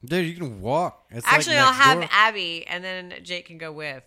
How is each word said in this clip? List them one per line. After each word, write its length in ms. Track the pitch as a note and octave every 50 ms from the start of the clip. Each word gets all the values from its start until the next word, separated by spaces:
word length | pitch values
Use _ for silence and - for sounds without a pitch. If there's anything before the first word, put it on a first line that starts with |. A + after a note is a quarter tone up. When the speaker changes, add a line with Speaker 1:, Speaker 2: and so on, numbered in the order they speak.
| -
Speaker 1:
Dude, 220 | B2 D#3 F3+ F3+ D#3+
you 60 | E3+
can 240 | F3 F3 C3+ A2+ G2
walk. 440 | F#2 G#2+ C3+ D#3 F3+ E3 - _ _ _
It's, 140 | - - -
like, 80 | - B3+
Speaker 2:
Actually, 220 | D4+ D4+ E4+ D#4+ C#4+
I'll 140 | C4+ C4
Speaker 1:
next 120 | B3+ B3+ C#4
Speaker 2:
have 160 | C4+ C4 -
Speaker 1:
door. 80 | - -
Speaker 2:
Abby, 560 | - G3 G#3+ A3 A3 G#3 F#3 E3+ E3 E3 - -
and 160 | - F3+ F3+
then 300 | F#3 F#3 F#3 F3+ F3+ - - -
Jake 220 | F3 F3+ F3 -
can 120 | - E3+ D#3+
go 140 | E3 D#3+
with. 320 | D#3 D3 D#3 D3+ C3+ C3 _